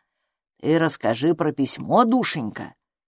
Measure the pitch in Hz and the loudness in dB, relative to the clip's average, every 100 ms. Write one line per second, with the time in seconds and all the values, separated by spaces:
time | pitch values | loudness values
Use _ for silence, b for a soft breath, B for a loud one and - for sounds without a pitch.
0 | _ _ _ _ _ _ 113 165 160 - | _ _ _ _ _ _ 0 2 2 0
1 | 107 117 151 170 156 139 135 - - 185 | -2 0 0 0 0 -2 -2 -4 0 2
2 | 233 247 - 160 110 - 107 - _ _ | 4 2 0 -4 -6 -8 -14 -18 _ _